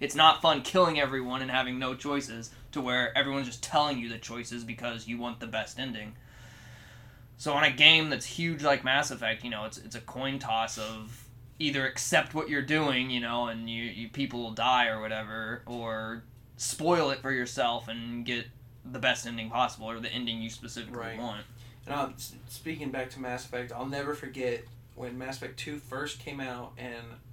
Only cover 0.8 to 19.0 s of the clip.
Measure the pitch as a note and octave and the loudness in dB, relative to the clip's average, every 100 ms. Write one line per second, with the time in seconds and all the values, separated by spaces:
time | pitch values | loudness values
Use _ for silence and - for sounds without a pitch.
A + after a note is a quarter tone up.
0.8 | E3+ D3+ C3+ C3+ B2 B2+ C3 B2+ B2+ B2+ | 6 6 2 2 -2 -2 0 2 2 0
1.8 | C3 B2+ C#3+ C#3+ C3 A#2 A2+ - - D3+ | -2 -2 -2 -2 -2 -8 -12 -14 -10 -4
2.8 | B2 B2 A#2+ C3 C#3 C#3 B2 A#2 - D#3 | 2 2 4 4 2 0 -2 -6 0 4
3.8 | D3 C3 A#2 A#2 - A#2 A#2+ A#2+ A#2 A2+ | 4 2 -4 -6 -8 -8 -6 -8 -8 -6
4.8 | A#2+ A#2 A2+ A#2+ A#2+ A2+ A2+ G#2+ G#2 - | -6 -6 -6 -4 -4 -6 -6 -4 -4 -4
5.8 | C3 A2 G#2+ A2+ - - - - - - | -6 -6 -10 -14 -18 -18 -18 -18 -18 -18
6.8 | - - - - - - D#3 C#3+ D3+ B2+ | -18 -18 -20 -20 -20 -6 0 4 6 10
7.8 | D3+ D#3+ D#3 A#2+ - - E3+ D3+ D3 C#3 | 10 10 6 0 -4 -2 -2 2 4 4
8.8 | C3 C#3 C#3+ A#2+ A2+ A2 B2 A2 G#2+ - | 4 4 2 0 -2 -2 -4 -6 -6 -8
9.8 | G2 A#2 - B2+ C3+ C3+ A#2 A2+ A2+ A2+ | -12 -12 -10 -6 -4 -4 0 0 0 -2
10.8 | A2 A2 A2 A#2+ - - - - D3 C#3 | -6 -8 -10 -14 -16 -18 -16 -2 0 2
11.8 | C3+ - - E3 - D#3 D#3 D3 C3+ D#3 | 0 -2 4 4 4 0 0 0 4 4
12.8 | D3 B2+ B2+ B2 A#2+ A#2+ A#2 A2+ A2+ A2+ | 4 4 2 0 0 0 0 -2 -4 -4
13.8 | A#2 F#2+ A2+ C#3+ C3+ A#2+ A2+ A2 A#2+ B2+ | -4 -6 -8 -4 -2 -2 -4 0 4 6
14.8 | A#2 A2 A2 A2 G#2+ A2 A2 A#2+ A#2+ A#2+ | 4 2 -2 -4 -4 -6 -6 -6 -6 -6
15.8 | A#2 A2 A2 A2+ - - - - - - | -4 -4 -4 -8 -12 -18 -18 -6 -4 0
16.8 | D#3 F3 C#3+ C3+ C3 C3 B2 - B2 A#2+ | 4 6 4 2 0 0 0 2 2 0
17.8 | A#2 A#2 A#2 A#2+ A#2+ A#2+ A#2 - - - | -4 -8 -6 -6 -4 -4 -6 -12 -20 -18
18.8 | B2+ B2 | -12 0